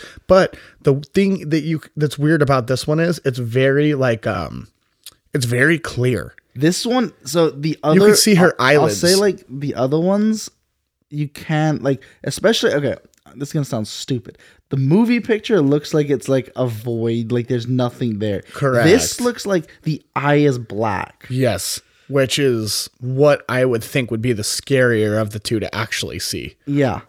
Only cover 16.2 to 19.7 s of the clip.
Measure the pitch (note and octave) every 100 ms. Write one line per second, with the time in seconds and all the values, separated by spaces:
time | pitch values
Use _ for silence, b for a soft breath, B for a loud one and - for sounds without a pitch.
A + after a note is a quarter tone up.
16.2 | - C3 A#2+ - B2+ G#2+ B2 A#2 A#2 A#2
17.2 | A2+ A#2+ A#2+ B2 A#2 B2+ B2 - B2 G#2
18.2 | G#2 G2 - - C#3 A#2+ D#3 A#3+ - -
19.2 | A#3+ A#3 G3+ F#3 -